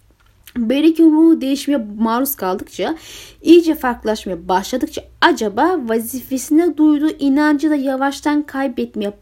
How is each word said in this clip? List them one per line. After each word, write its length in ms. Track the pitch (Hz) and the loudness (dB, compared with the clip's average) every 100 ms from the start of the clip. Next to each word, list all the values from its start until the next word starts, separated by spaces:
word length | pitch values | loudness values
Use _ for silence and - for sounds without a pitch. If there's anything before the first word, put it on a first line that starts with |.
| _ _ _ _ - 254 | _ _ _ _ -12 -6
Beric'in 560 | 226 277 320 330 320 | -2 2 2 4 4
ruhu 280 | 311 330 269 | 6 4 4
değişmeye 460 | 262 277 - 285 208 208 | 0 -4 -2 -2 -4 -4
maruz 360 | 226 233 269 | -2 0 -2
kaldıkça, 600 | - 185 196 - - 220 320 - - - - | -4 -4 -6 -8 -6 -6 -6 -12 -20 -20 -4
iyice 320 | 311 339 330 | 4 6 4
farklılaşmaya 760 | - 254 233 220 214 208 175 185 | -2 -4 -4 -4 -4 -6 -8 -2
başladıkça 540 | 185 196 254 294 - - - | -2 -2 -6 -6 -8 -12 0
acaba 600 | 330 247 214 208 320 359 226 | 0 2 -4 -2 0 -2 -2
vazifesine 880 | 226 226 254 - 262 - 302 349 302 | -4 -4 -10 -8 -8 0 2 2 2
duyduğu 340 | 302 294 311 | 2 2 0
inancı 600 | - 277 277 302 294 311 | -2 0 2 2 2 0
da 40 | |
yavaştan 680 | 302 269 262 277 277 302 294 | 0 -2 -2 -4 -4 -2 -2
kaybetmeye 720 | 294 269 269 240 240 214 202 202 | -2 -4 -6 -4 -6 -6 -8 -4